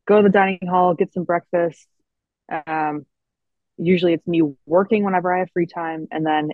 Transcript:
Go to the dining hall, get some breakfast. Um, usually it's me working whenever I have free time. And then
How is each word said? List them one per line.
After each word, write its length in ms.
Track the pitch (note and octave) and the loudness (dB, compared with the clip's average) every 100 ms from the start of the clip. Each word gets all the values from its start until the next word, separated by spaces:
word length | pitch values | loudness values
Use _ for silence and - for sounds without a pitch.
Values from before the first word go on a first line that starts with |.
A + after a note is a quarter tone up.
| - | 2
Go 100 | G#3 | 4
to 60 | |
the 60 | G3+ | 6
dining 300 | G3 F#3+ F#3 F3+ | 4 2 -2 -2
hall, 260 | F3+ F3+ | 2 2
get 200 | D#3+ F#3+ | 2 -2
some 100 | F#3 E3+ | -4 -4
breakfast. 600 | F3 - F3 E3+ - _ _ _ _ _ _ - D#3+ D#3 | -4 -2 -2 -2 -6 _ _ _ _ _ _ -12 -10 -6
Um, 400 | D#3 D3+ D3 C#3 _ _ _ _ _ _ - | -4 -4 -6 -12 _ _ _ _ _ _ -6
usually 360 | E3+ F3+ F3 | 0 2 2
it's 120 | E3 - | 0 0
me 140 | E3 D3+ C3+ - | 0 0 -4 0
working 380 | F3 G3 G#3+ | 2 2 0
whenever 300 | G3+ F#3 F3+ | 2 0 0
I 60 | F3+ | -2
have 100 | F#3 | -2
free 160 | F3+ E3+ | -4 -4
time. 400 | E3+ E3 D#3+ D#3 | -6 -8 -8 -8
And 140 | D#3 D#3 | -4 -2
then 240 | D3+ D3+ | -2 -2